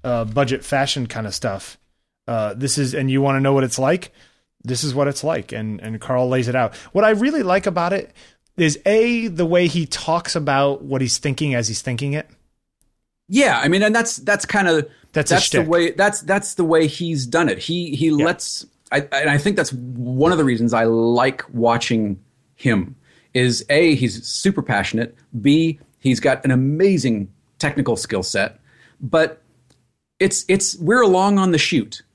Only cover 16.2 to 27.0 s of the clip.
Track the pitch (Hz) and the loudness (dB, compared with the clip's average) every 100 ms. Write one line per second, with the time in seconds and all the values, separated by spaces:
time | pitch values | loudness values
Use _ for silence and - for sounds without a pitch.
16.2 | 151 196 - - 165 165 156 - 170 151 | -2 -2 -2 -2 2 4 2 -2 -4 -4
17.2 | 123 165 156 92 - 175 170 139 160 147 | -2 0 0 -2 -4 -6 -4 0 2 2
18.2 | 160 180 - - - _ _ 143 143 139 | 0 -2 -8 -12 -14 _ _ -4 -2 -2
19.2 | 151 143 151 190 151 127 127 123 123 127 | 0 2 2 -2 -2 -6 -10 -8 -4 2
20.2 | 160 170 139 117 117 117 113 113 117 120 | 2 4 2 2 2 2 2 2 2 2
21.2 | 131 131 - 120 117 117 - 113 104 95 | 0 -2 -10 0 2 2 0 -2 -2 -6
22.2 | _ _ _ _ 131 107 82 - _ _ | _ _ _ _ 0 0 -2 -12 _ _
23.2 | _ 127 127 117 - 143 170 143 123 95 | _ 0 0 0 0 4 4 2 0 -4
24.2 | - - 196 196 - 104 98 110 117 - | -10 -2 0 0 -2 -2 0 -4 -6 -10
25.2 | _ 117 120 151 165 151 _ _ 135 123 | _ -2 2 4 2 -4 _ _ -2 2
26.2 | 143 131 135 131 135 151 196 175 | 2 2 2 2 2 2 2 2